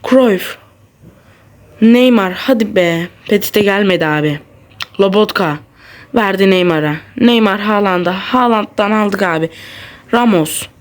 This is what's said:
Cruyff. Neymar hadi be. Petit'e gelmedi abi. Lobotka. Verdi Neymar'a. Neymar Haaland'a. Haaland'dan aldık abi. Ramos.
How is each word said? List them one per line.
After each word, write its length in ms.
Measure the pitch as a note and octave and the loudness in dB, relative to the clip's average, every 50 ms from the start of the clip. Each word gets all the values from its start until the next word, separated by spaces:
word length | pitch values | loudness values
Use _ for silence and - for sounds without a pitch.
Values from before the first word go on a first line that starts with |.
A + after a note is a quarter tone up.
| - - | -2 2
Cruyff. 460 | B3+ C4 B3+ A#3 G3 F3+ - - - - _ _ _ _ _ _ _ _ - - - _ _ - - _ _ _ - _ - - - - | 2 2 4 2 0 -2 -4 -10 -14 -16 _ _ _ _ _ _ _ _ -20 -20 -20 _ _ -20 -20 _ _ _ -20 _ -20 -20 -4 2
Neymar 500 | A3 A3+ A#3 A#3+ B3 B3+ A#3+ G#3+ F#3+ F#3 | 4 4 6 6 4 4 4 2 0 -2
hadi 440 | F3+ - - - C4+ A3 A3 G#3 G#3 | -6 -6 -2 -2 0 0 0 -2 0
be. 320 | F#3+ F3 E3+ E3+ E3 E3+ F3+ - - - - | 0 0 2 0 -2 -4 -8 -12 -20 -4 -2
Petit'e 320 | G#3+ G3+ G3+ - - G#3 | -2 -2 -2 0 -2 0
gelmedi 460 | G#3 G3+ G3 G3+ G#3 F#3+ F3+ E3 E3 | 0 2 0 0 0 0 0 0 0
abi. 340 | D#3 D3+ D3+ D3 D3+ D3 C#3+ - _ - - - _ - - - - - - | -2 -2 0 -2 -2 -4 -4 -10 _ -20 -20 -20 _ -16 -16 -16 -14 -2 0
Lobotka. 580 | G3 G3 F#3+ G#3 G#3+ G#3+ - - F#3+ D#3+ D3 D3+ - _ _ _ - - - - - _ - | 0 2 2 0 0 0 -2 -4 -4 -4 -4 -8 -12 _ _ _ -20 -20 -20 -20 -18 _ -2
Verdi 360 | A#3 G#3+ G3 F#3+ F#3+ G3 G3 | -2 -2 0 0 2 2 2
Neymar'a. 460 | F#3+ F#3 F3+ F3 E3 D#3 D3+ D3+ D3+ D#3 - - - | 2 2 2 0 0 0 -2 -2 -4 -6 -10 -14 -4
Neymar 440 | - A#3 A#3+ A#3+ A#3 A3 G3+ F#3+ G3+ | 0 2 2 4 4 2 0 0 -2
Haaland'a. 520 | G#3 G#3+ G#3+ G3+ G#3 G3 F#3 F3+ F3 F3 | -2 -2 0 0 0 0 0 0 -2 -2
Haaland'dan 760 | F#3 F#3+ - - B3 B3+ B3 A#3+ A3+ G#3+ G3+ - - - G#3 G3+ | -4 -4 -6 -2 0 0 2 2 0 0 -2 -4 -4 -4 -2 0
aldık 320 | A3 G#3+ G#3+ G#3 G3 F#3+ | 0 0 0 -2 -2 -2
abi. 280 | G3 F3+ E3 D#3+ D#3+ E3 - - - - - - - - - - - - | -2 -2 -2 -2 -4 -6 -8 -16 -20 -20 -20 -20 -20 -20 -20 -20 -8 -4
Ramos. 540 | - A#3+ A#3+ A#3 G3+ E3+ D#3 D#3 - - - - _ _ | -2 0 2 2 2 2 0 -2 -6 -10 -12 -14 _ _